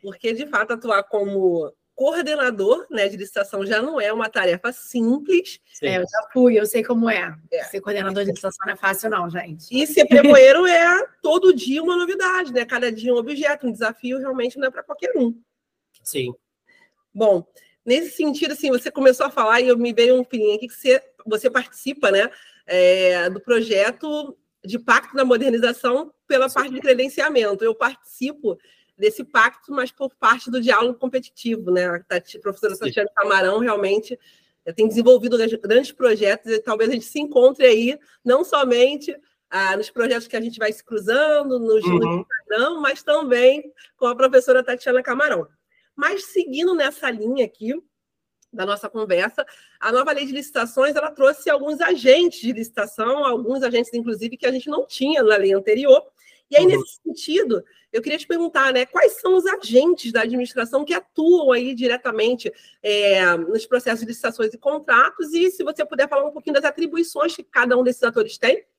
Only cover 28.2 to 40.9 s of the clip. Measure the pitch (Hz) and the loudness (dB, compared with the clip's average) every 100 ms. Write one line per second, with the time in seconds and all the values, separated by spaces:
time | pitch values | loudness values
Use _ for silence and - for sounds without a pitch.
28.2 | 254 294 220 175 _ _ _ _ 208 220 | -8 -6 -6 -6 _ _ _ _ -2 -2
29.2 | 254 240 233 - - 277 254 _ 269 _ | -2 2 2 0 -10 -6 -6 _ -10 _
30.2 | 226 240 - 247 233 214 233 240 254 254 | 0 0 -2 -2 0 2 0 -4 -4 -6
31.2 | - - 233 220 180 180 180 175 _ 180 | -8 -10 -6 -6 -2 0 0 -6 _ -6
32.2 | _ - 202 196 202 190 202 214 202 - | _ -10 -10 -4 -6 -4 -6 -4 -4 -2
33.2 | 202 190 185 208 240 208 190 208 214 247 | 0 2 2 0 0 0 0 -2 -4 -16
34.2 | _ _ _ _ - 170 220 214 240 254 | _ _ _ _ -14 0 0 4 6 6
35.2 | 233 233 226 226 196 233 277 - 247 214 | 4 0 0 -4 2 2 2 -2 0 2
36.2 | 202 220 220 220 240 214 226 247 - 294 | 0 -2 -2 -4 -4 -2 -2 -2 -6 -8
37.2 | 294 277 254 269 262 220 233 294 _ _ | 0 4 4 6 4 4 0 -4 _ _
38.2 | 247 262 359 302 269 240 254 294 294 285 | 0 0 2 0 2 4 2 2 -10 -14
39.2 | _ _ _ 185 190 196 214 247 233 233 | _ _ _ -4 -2 -4 -6 -4 -2 -2
40.2 | 233 233 233 233 214 214 _ | -4 -8 -8 -6 -6 -6 _